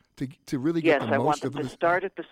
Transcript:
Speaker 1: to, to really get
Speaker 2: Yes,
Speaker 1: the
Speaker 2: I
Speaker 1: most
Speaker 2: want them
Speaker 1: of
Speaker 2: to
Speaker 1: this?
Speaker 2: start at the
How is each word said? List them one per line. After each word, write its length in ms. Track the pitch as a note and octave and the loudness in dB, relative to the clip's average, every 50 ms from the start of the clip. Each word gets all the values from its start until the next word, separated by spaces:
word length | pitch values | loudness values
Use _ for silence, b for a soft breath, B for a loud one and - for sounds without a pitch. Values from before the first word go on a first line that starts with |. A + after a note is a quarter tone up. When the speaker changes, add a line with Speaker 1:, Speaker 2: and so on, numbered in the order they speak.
| _ _ _ | _ _ _
Speaker 1:
to, 100 | - D3 C3 - - _ | -10 -10 -10 -10 -16 _
to 120 | - - C3 | -6 -6 -2
really 220 | B2 D#3+ E3+ E3 | 0 0 0 2
get 200 | D3+ E3 D3+ C3 | 4 4 4 4
Speaker 2:
Yes, 80 | B2+ A#2 | 2 0
Speaker 1:
the 60 | C#3 | 0
Speaker 2:
I 40 | C3+ | 2
Speaker 1:
most 60 | B2+ | 2
Speaker 2:
want 160 | D3+ D3 C#3+ - | 2 0 0 -2
them 60 | C3 | -6
Speaker 1:
of 80 | A#2+ | -6
Speaker 2:
to 60 | D3 D3+ | -6 -6
Speaker 1:
this? 100 | B2+ - | -8 -6
Speaker 2:
start 320 | - F3+ E3+ F3 F#3 F3+ | -2 0 2 2 2 0
at 120 | F#3+ - | -4 -8
the 80 | - D#3+ - | -10 -14 -14